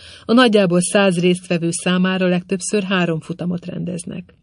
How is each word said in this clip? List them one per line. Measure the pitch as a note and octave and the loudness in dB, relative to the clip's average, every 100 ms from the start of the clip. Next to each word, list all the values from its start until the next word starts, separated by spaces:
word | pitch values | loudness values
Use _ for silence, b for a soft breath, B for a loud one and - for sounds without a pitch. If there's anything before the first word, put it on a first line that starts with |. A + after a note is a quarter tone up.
| B B - | B B 0
A | |
nagyjából | A#3 B3 G#3 F#3+ F3 | 4 4 4 4 2
száz | F3 G#3 G3 F3 | 2 2 2 2
résztvevő | F3+ F3+ - F3 E3+ | 0 0 -2 -2 -2
számára | E3+ F3+ F#3 F#3 F#3 F#3 | -2 -2 0 0 0 0
legtöbbször | F3+ - F#3+ - G#3+ | 0 -2 -6 -4 -4
három | F#3+ F#3+ E3+ D#3+ | -2 0 0 -2
futamot | - E3+ F3 F3 F3 | -6 -8 -6 -6 -8
rendeznek. | - E3+ F3 - F#3 - _ | -8 -8 -8 -10 -14 -16 _